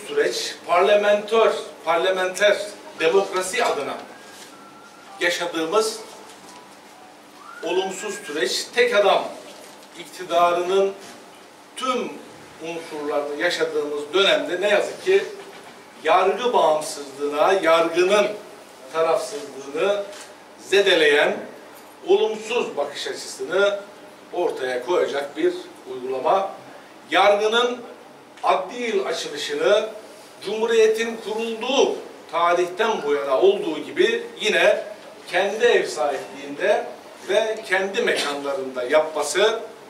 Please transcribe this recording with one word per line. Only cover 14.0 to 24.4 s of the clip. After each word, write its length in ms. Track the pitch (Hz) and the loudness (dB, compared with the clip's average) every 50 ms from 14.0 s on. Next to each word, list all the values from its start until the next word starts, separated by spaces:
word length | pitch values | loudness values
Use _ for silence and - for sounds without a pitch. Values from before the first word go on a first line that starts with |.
| 147 - 160 | -6 -2 2
dönemde 460 | 190 196 175 156 147 - - 175 180 | 2 4 4 4 2 0 -2 -2 0
ne 80 | 202 208 | 2 2
yazık 360 | 202 - - - - - - | 2 2 2 -2 -6 -4 0
ki 200 | 185 196 196 - - - - - - - - - - - - - - - - - | 4 4 4 2 0 -10 -14 -16 -18 -18 -20 -20 -20 -20 -20 -20 -20 -16 -4 0
yargı 480 | 160 180 185 196 - - - 247 240 | 2 4 4 4 4 2 0 0 2
bağımsızlığına, 1000 | 220 - 147 156 151 151 - - - 143 143 135 131 139 143 143 147 151 165 185 | 4 4 4 4 4 2 0 -6 -8 -10 -12 -12 -8 -6 -4 -2 2 2 4 4
yargının 720 | 196 190 160 160 165 165 165 165 170 175 180 185 202 208 202 - - - - - - - - - - - - - | 4 4 4 4 4 4 4 2 2 2 4 4 4 4 4 2 -2 -8 -14 -18 -20 -20 -20 -20 -20 -20 -16 -6
tarafsızlığını 1120 | 156 160 160 160 160 160 - - 143 143 139 131 127 131 131 139 147 160 185 202 202 202 202 - - - - - - - - - - - | 0 0 2 2 2 0 -2 -4 -8 -10 -10 -10 -14 -14 -12 -8 -4 0 0 0 0 -2 -4 -8 -12 -16 -18 -18 -20 -20 -20 -20 -20 -16
zedeleyen 760 | - - 185 202 196 190 180 165 151 147 143 147 156 - 220 - - - - - - - - - - - - - - | -6 0 2 4 4 4 4 4 4 4 4 4 2 2 0 -4 -8 -14 -16 -18 -20 -20 -20 -20 -20 -20 -20 -8 2
olumsuz 720 | 165 190 214 220 220 214 214 - 226 240 226 - - 135 | 2 4 4 4 0 -2 -6 -6 -4 -4 -4 -4 -4 -4
bakış 300 | 143 143 - - - - | -4 -6 -6 -6 -10 -8
açısını 760 | 135 - - - - - - 131 143 175 196 202 202 202 202 - - - - - - - - - - | -8 -8 -10 -10 -12 -10 -10 -6 -2 0 2 2 2 0 -2 -10 -14 -20 -20 -20 -20 -20 -20 -18 -8
ortaya 540 | - 170 | -4 -2